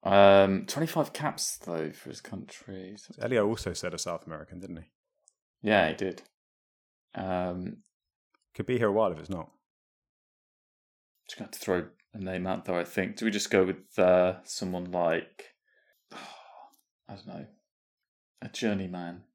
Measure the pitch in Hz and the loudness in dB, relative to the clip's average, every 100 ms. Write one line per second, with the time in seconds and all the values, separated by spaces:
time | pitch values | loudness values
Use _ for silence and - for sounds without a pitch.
0 | - 98 101 98 98 98 - - 160 170 | 6 10 12 10 6 2 -2 -4 -2 -2
1 | 143 - 147 - - - - 85 78 - | -4 -4 -6 -4 -8 -8 -8 -6 -6 -8
2 | - - - 101 - - - 95 92 107 | -16 -16 -14 -14 -14 -18 -16 -14 -14 -18
3 | - - 117 123 104 113 - 87 90 82 | -20 -10 -2 2 2 0 -6 -6 -8 -8
4 | - 85 - 78 80 90 92 82 78 _ | -8 -8 -10 -14 -12 -16 -14 -14 -16 _
5 | _ _ _ _ _ _ 104 104 80 80 | _ _ _ _ _ _ 2 4 4 0
6 | 95 87 - _ _ _ _ _ _ _ | -6 -8 -16 _ _ _ _ _ _ _
7 | _ 92 95 92 90 90 92 - _ _ | _ -10 -4 -2 -2 -4 -8 -12 _ _
8 | _ _ _ _ _ - 104 127 110 101 | _ _ _ _ _ -10 -4 2 2 2
9 | 104 80 80 92 - _ _ _ _ _ | 2 -2 -8 -8 -10 _ _ _ _ _
10 | _ _ _ _ _ _ _ _ _ _ | _ _ _ _ _ _ _ _ _ _
11 | _ _ _ - 107 - - 90 80 _ | _ _ _ -14 -14 -10 -2 -2 -2 _
12 | _ 107 92 92 92 92 - 87 85 - | _ -12 -8 -6 -4 -6 -4 -4 -2 -4
13 | 92 - 113 104 - 101 92 92 - - | -4 -2 -2 -2 2 4 4 0 -8 2
14 | 92 92 90 92 - - 95 90 90 87 | 6 6 4 0 -10 -8 -6 -6 -4 0
15 | 85 82 - - - _ _ _ _ _ | 0 0 -4 -20 -20 _ _ _ _ _
16 | _ - - - - - - _ _ _ | _ -18 -18 -20 -20 -20 -20 _ _ _
17 | - 98 - 180 143 _ _ _ _ _ | -20 -18 -14 -14 -16 _ _ _ _ _
18 | _ _ _ _ 107 - 113 101 92 90 | _ _ _ _ -14 -4 -2 -2 -6 -8
19 | 85 90 - | -10 -12 -20